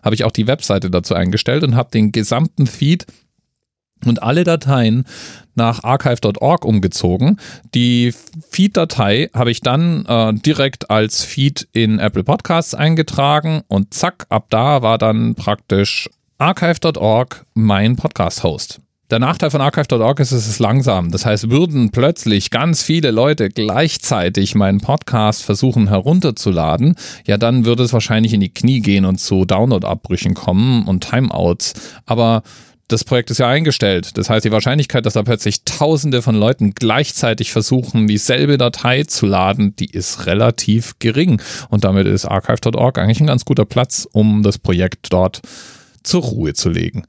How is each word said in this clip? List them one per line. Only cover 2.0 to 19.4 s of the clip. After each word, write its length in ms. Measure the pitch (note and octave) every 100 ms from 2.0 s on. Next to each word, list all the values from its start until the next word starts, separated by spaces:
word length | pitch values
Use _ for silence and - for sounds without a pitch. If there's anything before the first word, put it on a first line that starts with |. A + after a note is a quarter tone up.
| G#2+
gesamten 560 | A2+ G2+ A#2+ D#3+ - C3
Feed 380 | - C#3+ F3 - - _ _ _ _ _ _ _ _ A#2+
und 160 | A#2
alle 220 | A2+ D#3+
Dateien 600 | F3 E3 C3+ C3 A2+ A#2+ - - - - _ -
nach 280 | A2+ A2+
archive 380 | A2+ C#3 C#3 A#2
dot 160 | G#2+ -
org 260 | C3+ F3
umgezogen. 720 | - G#2+ F#2 - F2 F#2 C#3 G#3 - - -
Die 400 | B2 A#2+ A#2+ A#2+ - - D#3+ -
Feed-Datei 800 | - G3+ F#3 D#3+ B2+ G2+ A2+ -
habe 160 | A#2+ A#2+
ich 100 | A#2
dann, 460 | B2 C#3 E3+ D3+ -
äh, 260 | A#2 A2
direkt 560 | G#2+ D3+ C#3+ C#3 - -
als 340 | G#2+ G#2+ -
Feed 460 | - - C#3 - -
in 260 | A2 A2 G#2+
Apple 260 | G#2 G2+
Podcasts 500 | G2+ D3+ - E3+ -
eingetragen 840 | - D3+ D#3+ D#3 - C#3 D3+ D#3+ D#3 -
und 240 | G2 G2+
zack, 320 | - F3 - -
ab 160 | A#2+ -
da 320 | A2+ C3+ C#3+
war 160 | A2+ A2+
dann 380 | A2 A2 A#2
praktisch 760 | A2 - - - G2 G2 - - _ _ -
archive 420 | D#3 F#3+ E3+ E3
dot 160 | E3 C#3+
org 480 | G#2+ A2+ B2+ - _
mein 440 | A2 A2 G2 A2 B2
Podcast-Host. 840 | - - E2+ - F2 D2 - - _ _ -
Der 80 | A2+
Nachteil 320 | C3 D3+